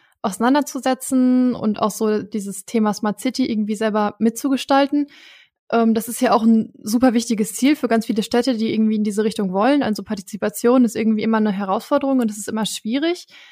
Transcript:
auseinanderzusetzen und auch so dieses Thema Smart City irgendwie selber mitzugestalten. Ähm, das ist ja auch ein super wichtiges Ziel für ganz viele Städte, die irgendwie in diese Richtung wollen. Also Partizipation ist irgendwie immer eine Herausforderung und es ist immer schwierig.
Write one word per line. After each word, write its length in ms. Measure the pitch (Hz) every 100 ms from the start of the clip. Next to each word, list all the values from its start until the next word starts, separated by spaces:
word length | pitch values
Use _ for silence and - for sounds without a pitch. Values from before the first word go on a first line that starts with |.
| _ _
auseinanderzusetzen 1300 | - 190 233 285 285 269 262 262 - 262 254 254 254 240
und 240 | 214 208
auch 120 | 214
so 300 | - 220 214
dieses 440 | 196 214 196 190 -
Thema 280 | 226 214
Smart 260 | 190 214 -
City 300 | 262 247 254
irgendwie 260 | 214 208 208
selber 400 | 220 214 208 -
mitzugestalten. 880 | 226 226 285 262 - 277 277 294 285 - - - _ _ -
Ähm, 220 | 233 226
das 140 | 226 220
ist 140 | 226
ja 120 | 254
auch 100 | -
ein 300 | 226 226 - -
super 320 | - 226 262
wichtiges 400 | 240 233 214 214
Ziel 220 | - 262 302
für 120 | 240
ganz 180 | 226 -
viele 180 | 220
Städte, 340 | 208 240 240 226
die 160 | 226
irgendwie 220 | 214 220 214
in 80 |
diese 200 | 214 202
Richtung 300 | 214 214 196
wollen. 280 | 190 233 285
Also 220 | 254 214
Partizipation 800 | 202 214 - 196 208 - 240 254
ist 120 | 240 -
irgendwie 280 | 220 214
immer 140 | 220 220
eine 140 | 214
Herausforderung 680 | 196 196 208 - 285 277 269
und 100 | 233
es 80 | 214
ist 120 | 202
immer 160 | 220 214
schwierig. 640 | - 214 262 320 349 - - -